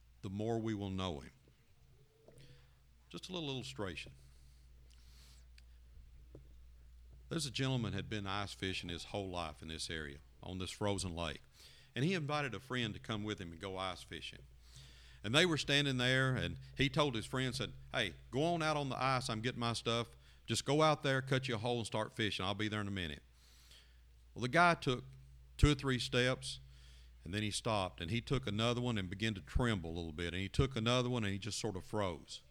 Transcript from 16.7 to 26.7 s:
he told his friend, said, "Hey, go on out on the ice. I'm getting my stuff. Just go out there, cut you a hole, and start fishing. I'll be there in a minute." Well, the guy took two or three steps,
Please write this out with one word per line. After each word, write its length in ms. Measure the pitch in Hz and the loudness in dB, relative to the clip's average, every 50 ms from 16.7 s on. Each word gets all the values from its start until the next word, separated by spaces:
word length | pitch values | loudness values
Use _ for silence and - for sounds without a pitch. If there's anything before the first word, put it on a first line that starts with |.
| - | 0
he 140 | - 131 135 | 2 2 4
told 260 | - 156 147 143 117 | 4 4 2 4 2
his 100 | 107 - | -2 -4
friend, 300 | - 131 127 131 127 123 | -2 -2 0 0 0 0
said, 160 | - 101 90 - - - - - | -2 -4 -4 -6 -12 -10 -4 -2
"Hey, 200 | 131 110 90 69 - - - | 0 0 0 -4 -8 -12 -4
go 140 | 113 131 156 | 0 0 2
on 180 | 175 175 165 | 2 2 2
out 140 | 156 156 151 | 2 2 2
on 140 | 147 143 131 | 2 0 0
the 120 | - - | 0 0
ice. 280 | 131 135 131 127 131 - | 2 2 2 2 2 0
I'm 120 | 113 110 | -2 -2
getting 180 | 113 127 123 120 | -2 -2 -2 0
my 140 | 117 117 113 | 0 0 0
stuff. 340 | - - 117 117 120 117 - - - - - - - - | 0 0 2 2 2 0 -2 -8 -16 -20 -20 -20 -14 -4
Just 200 | - 113 - - | -2 -2 0 2
go 160 | 135 143 151 | 4 4 6
out 200 | 156 156 147 - | 6 6 6 4
there, 200 | - 139 135 131 | 2 2 2 2
cut 260 | 131 135 135 127 131 | 2 2 2 2 2
you 80 | 135 117 | 0 -2
a 40 | 101 | -2
hole, 180 | 113 123 123 | 0 0 0
and 100 | 120 104 | 0 -2
start 280 | - - 110 110 113 - | -2 0 -2 -2 -2 0
fishing. 300 | - 110 98 - - 92 | 0 0 2 2 0 0
I'll 80 | 98 101 | 0 0
be 140 | 98 107 | 0 0
there 140 | 107 107 107 | 0 0 0
in 60 | 101 | 0
a 40 | 101 | 0
minute." 320 | 101 92 87 76 71 71 - - - - - - - - - - - - - - - - - - - - - - - | -2 -2 -2 -2 -4 -8 -12 -18 -20 -20 -20 -20 -20 -20 -20 -20 -20 -20 -20 -20 -20 -20 -20 -20 -20 -20 -20 -16 -6
Well, 80 | - | -4
the 80 | 117 123 | -4 2
guy 240 | 135 165 175 170 165 | 6 6 8 8 6
took 320 | - - 139 123 - - - - - - - - - - - - | 4 2 0 0 0 -4 -10 -16 -18 -20 -20 -20 -20 -20 -16 4
two 140 | - - 147 | 6 6 6
or 40 | 143 | 6
three 240 | 135 139 135 127 117 | 4 2 0 0 0
steps, 600 | - - - 123 123 127 127 131 - - - - - - | 0 2 2 4 4 4 2 0 -4 -6 -8 -8 -12 -16